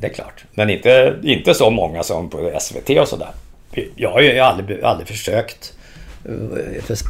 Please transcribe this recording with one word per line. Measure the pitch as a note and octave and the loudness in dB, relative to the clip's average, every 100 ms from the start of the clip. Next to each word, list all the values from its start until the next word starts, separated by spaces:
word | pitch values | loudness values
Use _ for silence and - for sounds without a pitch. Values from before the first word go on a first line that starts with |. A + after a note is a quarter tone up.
det | A2 | -8
är | |
klart. | - - - - | -8 -14 -18 -10
Men | G#2+ G#2+ | -2 0
inte, | F2+ B2 C3 C3+ - | 2 6 6 6 2
inte | D3+ G2+ - | 0 2 2
så | - A2+ | 4 4
många | A2 E2 E2+ | 4 -2 -4
som | E2+ E2+ E2+ | -4 -4 -6
på | D#2 E2+ | -6 -4
S | D2+ - | -4 -6
V | - - | -6 0
T | D3+ | 2
och | C#3+ | 2
sådär. | - - - - - - B2 - | -2 -10 -14 -20 -20 -12 -10 -10
Jag | A#2 A#2 | -6 0
har | A2+ | 4
ju | C#3+ B2 | 4 6
aldrig, | B2+ F#2+ G2 F#2+ | 4 2 -4 -2
aldrig | A#2 F2 E2+ | 0 -2 -6
försökt, | G#2+ - G#2+ - - - - - - - - - - - - - - - | -8 -2 -2 -4 -12 -20 -20 -20 -20 -20 -16 -12 -10 -8 -8 -8 -10 -8
eh, | G#2+ | -6